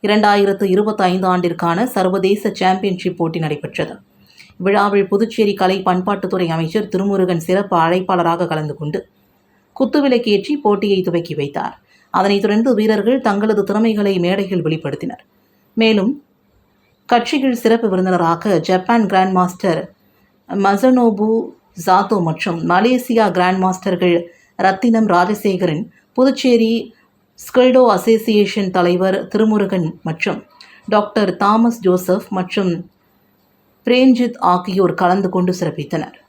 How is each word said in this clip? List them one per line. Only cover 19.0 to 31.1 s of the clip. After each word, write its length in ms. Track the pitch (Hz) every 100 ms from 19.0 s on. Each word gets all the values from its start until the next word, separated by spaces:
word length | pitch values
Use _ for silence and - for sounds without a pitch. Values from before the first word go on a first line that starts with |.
| 208
கிராண்ட் 260 | 196 185
மாஸ்டர் 640 | 185 180 - 196 160 - _ _ _ _ _ _
மசனோபு 800 | 185 196 196 254 254 240 202 214 226 - - _ - 165
சாத்தோ 360 | 185 196 208
மற்றும் 480 | 165 160 - 165 165
மலேசியா 600 | 175 220 254 247 226 208
கிராண்ட் 300 | 180 180 190
மாஸ்டர்கள் 540 | 185 180 - 180 180 170 170 _ _ _
ரத்தினம் 500 | 190 190 240 226 214
ராஜசேகரன், 760 | 175 180 208 208 180 180 156 220 _ _
புதுச்சேரி 800 | - 262 269 262 240 226 233 - _ _ _ _ _
ஸ்கில்டோ 420 | - 254 254 254 247
அசோசியேஷன் 840 | 190 202 226 220 208 196 220 190
தலைவர் 560 | 185 175 180 190 190 -
திருமுருகன் 640 | 214 220 214 190 190 175 -
மற்றும் 420 | 165 160 - 160 - _ - - -
டாக்டர் 480 | 208 208